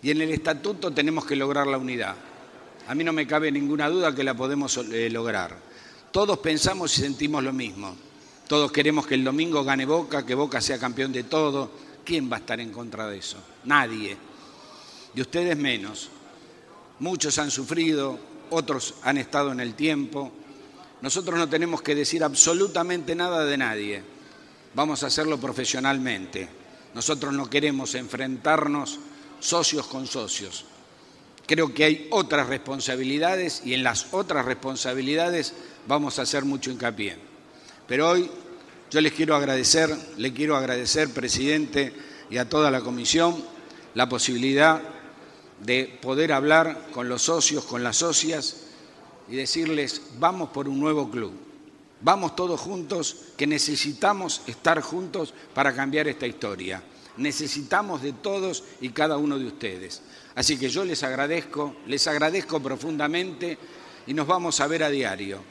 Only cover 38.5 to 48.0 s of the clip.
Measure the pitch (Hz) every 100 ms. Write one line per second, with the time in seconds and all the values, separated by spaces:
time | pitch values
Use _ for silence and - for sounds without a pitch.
38.5 | - - - - 147 156 147 156 151 139
39.5 | 131 120 160 160 151 - 101 123 123 151
40.5 | 147 131 123 120 156 156 117 123 - 135
41.5 | 156 147 143 135 - - - - 117 123
42.5 | 156 151 131 120 123 117 160 170 170 -
43.5 | - - - - 113 127 123 - 120 131
44.5 | 139 156 160 160 - - - - - -
45.5 | - 104 127 131 - 123 135 160 139 147
46.5 | 156 160 147 - 123 123 123 - 165 -
47.5 | 151 - 120 123 -